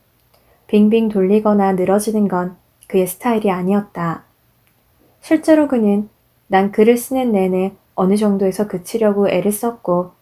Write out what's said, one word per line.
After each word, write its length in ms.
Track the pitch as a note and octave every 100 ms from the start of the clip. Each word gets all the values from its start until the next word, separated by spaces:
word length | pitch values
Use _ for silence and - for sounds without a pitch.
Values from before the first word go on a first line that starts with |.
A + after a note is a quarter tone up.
| _ _ _ _ _ _ -
빙빙 420 | G#3 G#3 A3+ A3
돌리거나 640 | G#3 F#3 G#3+ G#3+ G#3 G3
늘어지는 560 | F#3 F3+ G3+ G#3 G#3+ G3+
건 300 | F3+ F3+ - _ _ -
그의 180 | F#3+ F3+
스타일이 440 | - B3 A3 G#3+
아니었다. 720 | F3+ F3+ G3+ G3+ - E3+ - _ _ _ _ _ _ _ _ _ _
실제로 440 | - D#4 D#4+ D#4 D4
그는 440 | B3+ G#3 G3+ G#3 _ _ _ -
"난 260 | F#3+ G3
글을 260 | G3 G#3+ A#3+
쓰는 340 | - C4 B3
내내 420 | G3+ F#3+ F#3 F#3+ G3 _
어느 240 | - F#3 G#3
정도에서 500 | G#3+ G3 G3 F#3 G#3
그치려고 600 | F#3 - A3+ G#3+ G3+ G3+
애를 200 | F3+ G3+
썼고 640 | G#3 A#3 A#3 - F3 F3+ _